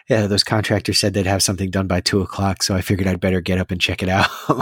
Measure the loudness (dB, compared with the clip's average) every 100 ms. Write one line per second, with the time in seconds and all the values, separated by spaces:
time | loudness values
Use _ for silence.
0 | 0 0 2 0 2 0 2 0 0 0
1 | 0 0 0 0 0 0 -2 -2 0 0
2 | 0 0 0 -2 -2 0 0 0 0 0
3 | 0 0 0 0 0 -2 -2 -2 -2 -2
4 | 0 2 2 -2 -2 -2